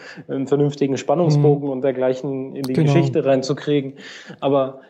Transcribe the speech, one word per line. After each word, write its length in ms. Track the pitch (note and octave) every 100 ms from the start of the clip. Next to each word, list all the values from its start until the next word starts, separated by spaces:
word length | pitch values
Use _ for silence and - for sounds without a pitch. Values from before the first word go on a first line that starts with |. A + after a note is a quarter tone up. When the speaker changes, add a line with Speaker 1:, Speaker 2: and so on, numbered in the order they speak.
| - - -
Speaker 1:
einen 180 | C3+ C3
vernünftigen 500 | C#3+ D3 C#3+ C#3 C3
Spannungsbogen 680 | - D3 E3 D3 D3 C#3+ C#3
Speaker 2:
Mhm. 60 |
Speaker 1:
und 80 | C3
dergleichen 720 | C#3 B2+ B2+ B2+ D3 C3+ C3 C3
in 80 |
die 100 | C3+
Speaker 2:
Genau. 200 | C3 D3+
Speaker 1:
Geschichte 320 | C#3 C#3 C#3+ C3+
reinzukriegen. 680 | C3+ C3 C#3+ - D3 C3+ C3+ - - - E3+
Aber 400 | C#3 C#3 C3 C3 -